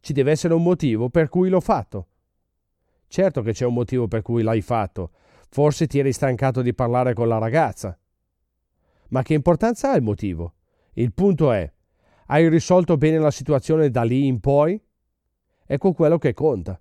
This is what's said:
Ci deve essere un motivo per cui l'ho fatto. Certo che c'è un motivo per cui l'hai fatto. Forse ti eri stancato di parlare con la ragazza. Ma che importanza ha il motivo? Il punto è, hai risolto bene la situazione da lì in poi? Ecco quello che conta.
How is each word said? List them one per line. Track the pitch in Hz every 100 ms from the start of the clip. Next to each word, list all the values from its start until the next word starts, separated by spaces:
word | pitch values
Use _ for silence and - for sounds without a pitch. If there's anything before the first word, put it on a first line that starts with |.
Ci | -
deve | 139 135
essere | 156 175
un | 165
motivo | 170 180 143 107 120
per | 170 160
cui | 180 185
l'ho | 185
fatto. | - 180 95 98 90 _ _ _ _ _ _ _ _ _ _
Certo | - 190 139
che | 113
c'è | 107 123
un |
motivo | 120 120 127 117
per | 92
cui | 87 117
l'hai | 110 117
fatto. | - 117 98 - 87 _ _ _ _
Forse | - 147 143 160
ti | 139
eri | 135
stancato | 120 139 123 135 123
di | 123
parlare | 117 120 123 127
con | 113 117
la | 110
ragazza. | 113 139 143 - 101 85 _ _ _ _ _ _ _ _ _ _ _
Ma | 127
che | 123
importanza | 151 160 165 226 233 269
ha | 233
il |
motivo? | 113 101 104 82 85 _ _ _ _
Il | - 120
punto | - 196 170 151
è, | 110 76 _ _ _ _ _ _
hai | 143 165
risolto | 160 - 185 175 160
bene | 151 160
la | 151
situazione | - 139 143 - 160 151
da | 120
lì | 117 127 139
in | 123
poi? | 135 139 151 214 _ _ _ _ _ _ _ _ _
Ecco | 139 196
quello | 165 156 165
che | 139
conta. | 110 151 113 87 92